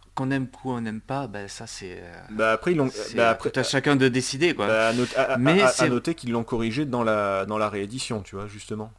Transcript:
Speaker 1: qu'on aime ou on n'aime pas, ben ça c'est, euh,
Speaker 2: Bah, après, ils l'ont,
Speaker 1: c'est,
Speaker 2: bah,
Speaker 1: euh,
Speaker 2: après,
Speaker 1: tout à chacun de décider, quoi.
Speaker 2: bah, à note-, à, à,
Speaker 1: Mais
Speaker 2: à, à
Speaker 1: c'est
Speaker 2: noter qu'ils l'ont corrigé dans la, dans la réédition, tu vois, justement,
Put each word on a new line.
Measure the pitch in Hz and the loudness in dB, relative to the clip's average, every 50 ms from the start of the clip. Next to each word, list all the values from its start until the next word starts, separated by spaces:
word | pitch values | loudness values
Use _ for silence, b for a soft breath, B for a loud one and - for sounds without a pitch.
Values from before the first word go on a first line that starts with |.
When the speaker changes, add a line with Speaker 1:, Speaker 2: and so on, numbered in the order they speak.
| _ - - | _ -12 -8
Speaker 1:
qu'on | - 131 131 | -4 -2 -2
aime | 139 135 131 120 - - - | -2 -2 -4 -6 -10 -10 -8
ou | 131 127 | -6 -6
on | 120 | -4
n'aime | 117 110 107 110 | -4 -6 -8 -8
pas, | - - 135 139 139 | -8 -6 -6 -6 -6
ben | 113 101 104 101 98 | -8 -10 -12 -12 -12
ça | - - 113 | -14 -14 -14
c'est, | 113 - - 101 92 90 90 | -14 -14 -14 -12 -12 -14 -14
euh, | 90 87 85 85 90 - | -16 -16 -18 -18 -16 -10
Speaker 2:
Bah, | 107 107 110 110 113 | -2 2 4 4 4
après, | 110 - 175 180 | 2 2 2 2
ils | |
l'ont, | 156 135 127 - | 2 2 0 0
Speaker 1:
c'est, | 104 107 104 113 | -4 -8 -4 0
Speaker 2:
bah, | 113 117 113 | 2 4 4
Speaker 1:
euh, | 113 | 4
Speaker 2:
après, | - - 127 | 2 0 -4
Speaker 1:
tout | - 135 | -2 0
à | 123 | 0
chacun | - - 135 127 151 143 | 0 0 2 4 4 4
de | 135 131 131 | 6 4 4
décider, | 120 131 123 - - 131 160 175 151 | 4 2 -2 -2 -2 0 0 0 2
quoi. | 104 104 | 2 2
Speaker 2:
bah, | 101 110 110 110 113 | 2 4 4 4 4
à | 113 | 4
note-, | 123 123 120 - | 2 0 0 2
à, | 127 135 - 135 | 0 2 2 2
à, | 123 | 2
Speaker 1:
Mais | 123 147 165 190 - | 4 4 6 6 6
Speaker 2:
à, | |
à | - - | 4 4
Speaker 1:
c'est | - 127 139 | 4 2 2
Speaker 2:
noter | 123 120 - - 165 | 2 0 -2 -2 -4
qu'ils | - - 120 117 | -4 -4 -2 -2
l'ont | 117 113 | -2 -2
corrigé | - 127 117 117 113 110 139 156 | -2 -2 -2 -2 -2 -2 -2 -4
dans | 143 120 123 117 | -2 -2 0 0
la, | 110 107 104 104 101 98 95 98 | 2 2 2 2 0 0 0 -2
dans | 101 107 107 | -2 0 0
la | 107 104 | 0 0
réédition, | 101 101 101 98 117 131 - - 120 107 92 | -2 -4 -6 -6 -6 -8 -6 -6 -6 -6 -8
tu | - - | -8 -10
vois, | 95 101 | -10 -10
justement, | 104 101 104 - - 107 107 107 113 110 | -10 -12 -14 -12 -10 -8 -8 -8 -10 -14